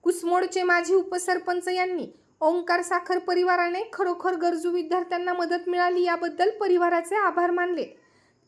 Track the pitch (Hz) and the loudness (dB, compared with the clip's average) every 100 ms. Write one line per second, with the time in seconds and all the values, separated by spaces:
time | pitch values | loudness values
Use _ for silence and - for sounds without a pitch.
0 | 339 349 339 359 370 370 359 349 339 381 | 0 -2 0 0 0 -2 2 2 4 2
1 | 359 359 370 359 359 359 359 370 370 349 | 2 -4 0 -2 0 -4 -2 -2 -2 -4
2 | 226 - _ _ 311 349 339 349 349 370 | -6 -14 _ _ 2 2 0 0 2 -2
3 | 359 370 370 359 359 359 349 359 440 - | 0 -2 0 2 4 2 2 -2 -6 -2
4 | 370 349 370 349 349 339 349 349 320 359 | -2 0 -2 0 0 0 -2 -2 -2 -2
5 | 349 349 359 359 330 349 349 349 359 359 | -2 -4 -2 -2 -2 -2 -2 0 2 2
6 | 349 339 339 - 370 440 392 359 349 339 | 0 0 -4 0 0 2 2 4 4 2
7 | 339 415 392 339 349 349 359 330 - - | 0 0 2 2 0 0 -2 -2 -6 -12
8 | _ _ _ _ | _ _ _ _